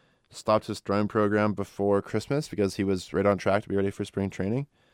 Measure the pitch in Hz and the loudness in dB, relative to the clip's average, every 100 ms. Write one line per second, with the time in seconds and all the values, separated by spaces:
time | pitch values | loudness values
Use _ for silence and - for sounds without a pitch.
0 | _ _ _ - - 107 - 104 - 101 | _ _ _ -8 2 2 2 -8 -2 0
1 | 104 110 104 104 107 98 98 - 101 101 | 0 2 2 4 2 0 -6 -2 0 2
2 | - 110 - 139 151 104 98 - 98 95 | 0 -4 -4 -4 -4 0 0 0 0 0
3 | - - 101 98 101 101 - 98 98 - | -2 0 2 2 2 0 0 -2 0 -2
4 | 101 - 98 - 95 120 143 _ _ | -8 -4 -4 -2 -2 -2 -4 _ _